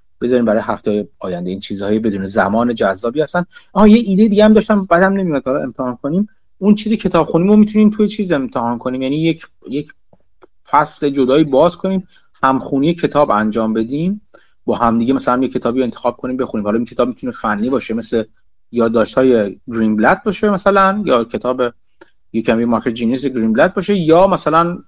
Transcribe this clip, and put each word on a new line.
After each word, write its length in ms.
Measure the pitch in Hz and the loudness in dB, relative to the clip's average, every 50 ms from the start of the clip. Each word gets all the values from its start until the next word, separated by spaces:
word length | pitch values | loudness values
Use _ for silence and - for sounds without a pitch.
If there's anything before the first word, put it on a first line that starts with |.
| _ _ _ _ | _ _ _ _
بذاریم 240 | 120 120 127 123 120 | -2 0 0 2 2
برای 160 | 110 104 113 107 | 2 0 0 -2
هفته 420 | 117 107 - - 113 104 104 101 - _ _ | -4 -6 -4 -4 -2 -2 -2 -4 -6 _ _
آینده. 300 | - 95 90 87 90 90 | -8 -8 -8 -6 -6 -6
این 80 | 95 98 | -8 -8
چیزهای 400 | - - 101 98 98 101 107 110 | -8 -10 -8 -8 -4 -2 -2 -2
بدون 260 | 113 110 101 95 95 | -2 -2 -4 -4 -6
زمان 500 | 98 101 107 95 98 104 117 120 123 117 | -4 -2 -2 0 0 0 0 0 -2 -2
جذابی 460 | 107 113 98 95 - 117 117 123 151 | 0 -2 -2 -2 -2 -6 -6 -4 -4
هستن. 240 | 151 - - 175 175 - _ - - _ - | -4 -2 -4 -4 -6 -6 _ -20 -20 _ 2
آها، 140 | 190 214 | 4 6
یه 100 | 208 214 | 6 6
ایده 300 | 240 233 196 190 185 220 | 6 4 2 2 2 2
دیگه 180 | 214 202 202 214 | 4 4 4 6
هم 80 | 220 214 | 6 6
داشتم، 320 | 214 - - 214 202 190 | 4 4 2 0 0 2
بعدم 280 | - 170 175 190 190 196 | 2 2 2 4 2 2
نمیاد 320 | 196 190 170 147 135 - | 0 -2 -2 -2 -2 -2
حالا 140 | 127 135 151 143 | -2 -4 -4 -4
امتحان 320 | 123 - - 131 127 120 | -6 -8 -8 -6 -6 -8
کنیم. 320 | - - 143 165 190 214 - _ _ _ _ _ | -8 -6 -4 -2 -2 -2 -4 _ _ _ _ _
اون 180 | _ 185 208 208 | _ 2 2 2
چیزی 220 | 208 - 208 226 | 2 0 -2 -2
کتابخونی 480 | 214 - 185 - 170 156 - - 165 175 | -2 -2 0 0 0 0 2 0 0 2
ما 100 | 202 214 | 4 6
می‌تونیم 340 | 214 208 214 208 214 214 208 | 4 4 4 4 2 2 2
توی 180 | 214 - 214 | 2 2 -2
چیز 240 | 208 - - 202 175 | -2 -2 -4 -2 -2
امتحان 460 | 160 139 131 120 - 127 117 117 123 | -2 -2 -2 -4 -4 -4 -4 -4 -4
کنیم، 240 | 120 - 127 127 131 | -4 -6 -6 -6 -4
یعنی 200 | 131 131 143 156 | -4 -4 -2 -2
یک، 240 | 160 165 160 160 - - _ _ - - | 0 -2 -2 -4 -8 -16 _ _ -14 -10
یک 220 | 127 147 147 - - _ _ _ _ _ _ _ _ _ - - _ _ _ - | -8 -8 -8 -10 -16 _ _ _ _ _ _ _ _ _ -20 -20 _ _ _ 0
فصل 400 | - 147 147 143 - - 151 143 | 0 0 0 0 -2 -2 -2 -2
جدایی 340 | 139 139 127 127 131 156 156 | 0 0 2 4 4 2 2
باز 340 | 143 131 131 160 175 170 | 2 4 4 4 2 2
کنیم، 300 | - - 190 190 190 - - - - _ _ _ _ - | -2 -4 -4 -4 -4 -6 -8 -16 -20 _ _ _ _ 0
همخونی 500 | 135 135 123 - - 143 135 143 165 170 | 0 0 0 -2 -4 -2 0 0 0 0
کتاب 380 | 170 - - - 147 147 139 | 0 -2 0 2 0 2 2
انجام 420 | 107 104 107 107 104 117 113 110 110 | 2 0 0 0 -2 -2 -2 0 0
بدیم 480 | 113 113 117 139 151 170 185 208 208 - _ - _ _ _ _ _ _ | 0 0 0 0 -2 -2 -4 -4 -6 -10 _ -20 _ _ _ _ _ _
با 100 | - 107 | -4 -2
هم 240 | 98 117 117 113 117 | 0 2 2 2 2
دیگه، 140 | 117 123 135 | 2 0 0
مثلاً 280 | 131 - 127 123 127 | 0 0 0 0 0
یه 60 | 135 | 0
کتابی 360 | 131 131 120 - 120 120 131 127 | -2 -4 -4 -4 -2 -2 -2 -2
انتخاب 340 | 117 - - - 120 - | -4 -6 -4 -6 -6 -6
کنیم 200 | - - 127 131 | -4 -8 -8 -6
بخونیم. 280 | 131 123 - - 107 101 | -6 -6 -4 -4 -4 -2
حالا 120 | 104 107 | -2 -2
این 80 | 113 120 | -2 -4
کتاب 220 | - 117 - 120 | -4 -4 -2 -2
می‌تونه 260 | 127 - - - 123 113 | -2 -4 -8 -10 -10 -8
فنی 360 | - - 110 104 101 113 127 | -4 -4 -4 -4 -2 -2 -2
باشه 240 | 139 117 - - 110 | -2 -4 -4 -6 -6
مثل 300 | 117 110 - 120 113 110 - _ _ _ _ _ _ _ _ | -8 -6 -4 -4 -4 -4 -6 _ _ _ _ _ _ _ _
یادداشت‌های 880 | 117 120 113 110 113 113 107 - - 131 131 131 123 110 104 101 - - _ | -4 -2 -2 0 2 0 0 0 0 2 2 4 4 2 2 -2 -6 -10 _
گرینبلت 560 | - 117 113 110 110 107 104 110 143 190 190 - | -8 -4 -2 0 0 2 2 2 2 2 2 -2
باشه 260 | 220 185 - - 208 | -4 -4 -2 0 0
مثلاً، 540 | 196 185 - 202 202 196 190 190 196 214 196 | 0 0 0 2 2 4 2 2 0 0 0
یا 180 | 156 131 117 113 | 0 0 0 0
کتاب 460 | - - 107 - 123 131 131 123 117 - _ _ _ _ _ - _ _ _ _ _ - | -2 -6 -6 -4 -4 -2 -2 -2 -4 -4 _ _ _ _ _ -20 _ _ _ _ _ -8
You 20 | |
Can 200 | 113 - - 113 113 | -4 -2 0 0 0
Be 60 | 120 120 113 | 0 0 -2
Market 220 | 110 - 127 113 | -2 -2 -4 -4
Genius 280 | 123 120 113 131 127 139 | -2 -2 -2 -2 -2 -2
گرینبلت 480 | 139 127 117 110 113 110 127 160 185 - | -4 -2 -2 0 0 2 2 2 2 0
باشه، 220 | 202 175 - 208 | -2 -2 0 0
یا 320 | 190 160 151 160 175 190 | 0 4 4 6 6 6
مثلاً 500 | 196 180 156 - 151 156 165 170 170 180 - - | 4 2 0 -2 0 2 2 2 0 -2 -8 -12